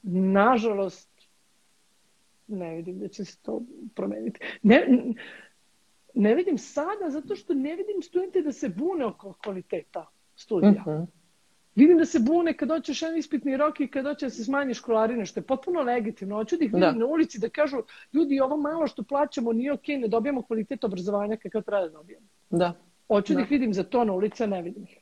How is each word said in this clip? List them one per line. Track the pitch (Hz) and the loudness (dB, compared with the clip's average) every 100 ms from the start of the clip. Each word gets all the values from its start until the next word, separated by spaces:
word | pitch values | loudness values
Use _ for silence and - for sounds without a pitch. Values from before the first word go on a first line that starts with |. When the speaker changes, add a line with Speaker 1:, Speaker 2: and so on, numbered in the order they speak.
Speaker 1:
nažalost, | 202 180 190 196 214 247 220 202 190 - _ _ _ _ _ _ _ _ _ _ _ _ _ _ - | -2 0 4 4 6 4 2 -2 -4 -6 _ _ _ _ _ _ _ _ _ _ _ _ _ _ -12
ne | 202 170 165 | -8 -8 -8
vidim | 170 185 | -10 -10
da | 202 | -12
će | - 196 | -10 -12
se | - | -12
to | - 226 240 - 220 - | -10 -8 -10 -16 -14 -8
promeniti. | 196 - 226 - - - | -6 -6 -8 -8 -14 2
Ne, | 202 262 311 | 6 6 6
n-, | 254 254 220 - - - _ _ _ _ _ _ | 2 2 -8 -12 -20 -20 _ _ _ _ _ _
ne | - 208 254 | 2 4 4
vidim | 370 277 | 2 -2
sada, | - - 320 415 359 | -4 -6 -4 -4 -6
zato | 277 - 403 | -6 -8 -10
što | - | -4
ne | 285 269 339 | -2 -2 -6
vidim | 415 403 | -6 -6
studente | - 359 370 370 | -4 -4 0 0
da | 302 | -2
se | 233 262 | -4 -6
bune | 175 320 370 233 | -4 -4 -2 -4
oko | - 202 | -6 -18
kvaliteta | 170 - 190 - 180 - 180 160 _ _ _ | -12 -10 -10 -6 -8 -8 -14 -14 _ _ _
studija. | - 196 196 | -4 4 6
Speaker 2:
Mhm. | 208 - 151 175 _ _ _ _ _ _ - | 6 2 -4 -6 _ _ _ _ _ _ 6
Speaker 1:
Vidim | 294 339 | 8 8
da | 330 | 4
se | 320 | 2
bune | 226 339 330 - | 2 4 2 -2
kad | 285 | -2
doće | 320 - | -4 -4
još | 285 | -6
jedan | 320 330 | -4 -4
ispitni | - 285 285 262 | -4 -4 -2 0
rok | 302 302 | 0 0
i | 277 | -4
kad | 277 | -2
doće | 262 294 269 | -4 -4 -6
da | |
se | - | -6
smanji | 214 277 277 | -2 -2 -2
školarina, | 233 - 220 220 240 190 | -4 0 2 2 0 -4
što | - | -8
je | |
potpuno | - 269 311 349 | -4 -4 -2 -2
legitimno. | 247 247 214 214 196 208 | 0 0 -2 -6 -6 -6
Hoću | 220 339 | -4 0
da | 269 | 0
ih | |
vidim | 180 | 4
Speaker 2:
Da. | 311 | 4
Speaker 1:
na | 240 240 | 4 0
ulici | 320 320 226 | 0 0 -2
da | 220 | -6
kažu, | - 302 269 - - - | 0 -2 -2 -8 -16 -4
„Ljudi, | 277 311 269 | 0 2 2
ovo | 262 302 | 0 0
malo | 294 330 285 | -2 -2 -2
što | - | -4
plaćamo | 208 277 294 - 233 | -4 -2 -2 -2 0
nije | 226 262 | 0 0
okej, | 285 - 285 | -4 -4 -2
ne | 233 | 0
dobijamo | 226 226 269 | 0 0 -4
kvalitet | - 220 214 277 | -4 -4 -4 -4
obrazovanja | 226 185 180 202 208 220 | -4 -4 -2 -2 -2 -6
kakav | 190 220 | -6 -6
treba | 214 202 | -2 -2
da | 170 | -2
dobijemo.” | 156 170 - _ _ _ | -8 -20 -20 _ _ _
Speaker 2:
Da. | 170 175 175 _ _ _ | 0 0 -2 _ _ _
Speaker 1:
Hoću | 208 202 | 0 2
da | 208 | 0
Speaker 2:
Da. | |
Speaker 1:
ih | 214 | 2
vidim | 285 240 | 0 0
za | 196 | -2
to | 208 262 | 0 0
na | 226 | 0
ulici, | 185 208 - | 0 -2 -2
a | 220 | -4
ne | 190 | -4
vidim | 170 208 | -6 -12
ih. | 185 - | -18 -20